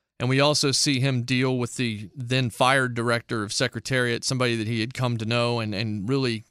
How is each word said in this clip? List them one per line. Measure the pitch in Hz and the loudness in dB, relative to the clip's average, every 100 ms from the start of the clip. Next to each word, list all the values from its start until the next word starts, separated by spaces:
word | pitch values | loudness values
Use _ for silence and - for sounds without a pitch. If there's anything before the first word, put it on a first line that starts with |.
| _ - | _ -6
And | 123 | 0
we | 135 | 4
also | 143 147 147 | 4 4 2
see | 127 151 131 | 2 2 2
him | 139 127 | 2 0
deal | 120 127 131 127 | 0 0 2 0
with | 120 - | -2 -2
the | 123 104 107 - | -2 -4 -8 -10
then | 120 131 127 | -2 0 0
fired | - 127 139 127 | 2 4 4 2
director | 120 117 117 - 117 | 0 0 0 -2 -4
of | 104 | -4
Secretariat, | - 127 117 - 131 123 117 | -2 -2 -2 -2 0 0 0
somebody | - 131 123 117 | -2 0 0 0
that | 107 | -2
he | 117 | -2
had | 113 | -4
come | - 127 117 | -2 -2 -2
to | |
know | 110 120 120 120 | 0 0 0 0
and, | 107 | -2
and | 98 113 104 98 | -2 -4 -4 -2
really | 139 127 110 - | 0 0 -2 -6